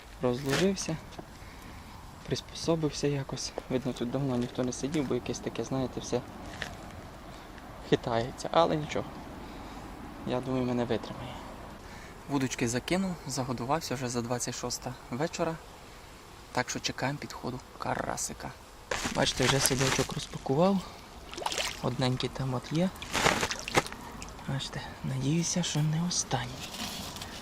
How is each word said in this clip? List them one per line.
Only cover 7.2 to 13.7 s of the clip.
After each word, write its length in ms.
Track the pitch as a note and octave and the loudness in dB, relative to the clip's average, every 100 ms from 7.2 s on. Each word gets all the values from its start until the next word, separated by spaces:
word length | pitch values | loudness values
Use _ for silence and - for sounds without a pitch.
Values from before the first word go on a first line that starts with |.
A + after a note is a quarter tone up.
| - - - - - - - | -12 -12 -12 -14 -12 -12 2
хитається. 600 | C#3 - A#2 B2 - - | 2 4 2 0 -4 4
Але 240 | E3 E3+ D#3+ | 6 6 4
нічого, 300 | D3 - - - - - - - - - - - - - - | 2 -2 -4 -8 -10 -10 -10 -10 -10 -10 -10 -10 -10 -6 -2
я 140 | B2+ | 0
думаю, 240 | C3 C3 B2 | 2 2 2
мене 200 | A#2+ A#2 | 2 2
витримає. 480 | A2 - - - - - - - - - - - - - | 2 0 -8 -8 -8 -10 -12 -12 -12 -12 -12 -14 -12 0
Вудочки 380 | C#3 C3 - A#2+ | 2 2 2 2
закинув, 480 | B2 - F3+ F#3+ E3 C#3+ | 2 2 2 2 -2 -2
загодувався 680 | C3+ B2+ A#2+ A#2+ | -2 0 0 2